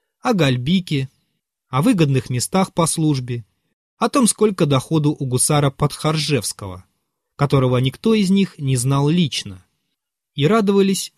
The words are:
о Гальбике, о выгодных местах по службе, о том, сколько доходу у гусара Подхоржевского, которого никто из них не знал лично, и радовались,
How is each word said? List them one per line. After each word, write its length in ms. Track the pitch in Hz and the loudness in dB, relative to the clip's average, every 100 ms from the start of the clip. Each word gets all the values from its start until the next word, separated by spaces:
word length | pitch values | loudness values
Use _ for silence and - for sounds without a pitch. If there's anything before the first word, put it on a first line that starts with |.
| _ _ | _ _
о 140 | - | -2
Гальбике, 760 | 214 143 127 123 185 180 147 135 _ _ _ _ _ _ | 0 2 0 0 -2 0 -4 -4 _ _ _ _ _ _
о 140 | 131 | 0
выгодных 480 | 190 214 151 131 - | 2 2 2 0 -2
местах 420 | 123 - 190 190 | -6 -2 -2 -2
по 140 | - 160 | 0 -2
службе, 580 | - 156 139 123 120 - _ _ _ _ _ | 0 0 -2 -4 -10 -12 _ _ _ _ _
о 100 | 240 | -2
том, 200 | 294 233 | 2 2
сколько 380 | - 214 196 160 | 2 0 2 0
доходу 500 | 135 - 160 147 151 | 0 0 0 0 -2
у 80 | 135 | -4
гусара 440 | 123 - 147 143 | -2 0 2 0
Подхоржевского, 1120 | - 147 - 156 156 147 139 101 - 101 90 - _ _ _ _ | 0 -4 -2 -4 -2 -2 -2 -2 -10 -12 -14 -18 _ _ _ _
которого 440 | _ 143 139 131 123 | _ 0 2 2 2
никто 360 | 131 - 220 | 0 -2 0
из 160 | 220 190 | 2 2
них 280 | 196 196 - | 2 0 -2
не 180 | 139 131 | -2 -2
знал 320 | 127 139 143 | 0 0 2
лично, 580 | 175 160 - 104 92 _ _ _ _ _ _ _ - | 2 0 -2 -12 -16 _ _ _ _ _ _ _ -2
и 100 | 143 | 2
радовались, 680 | 220 202 196 196 190 - | 2 2 2 2 0 -6